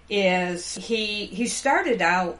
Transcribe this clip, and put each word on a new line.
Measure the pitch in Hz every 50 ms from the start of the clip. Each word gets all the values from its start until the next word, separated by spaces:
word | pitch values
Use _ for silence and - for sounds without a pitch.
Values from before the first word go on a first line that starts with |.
| - -
is | 208 202 196 185 180 180 180 180 180 170 - - -
he, | 202 185 - 226 220 214 208 208 208 202
he | - - 185 240
started | - - - - 269 285 359 392 330 233 185 175
out | 165 180 185 185 170 165 -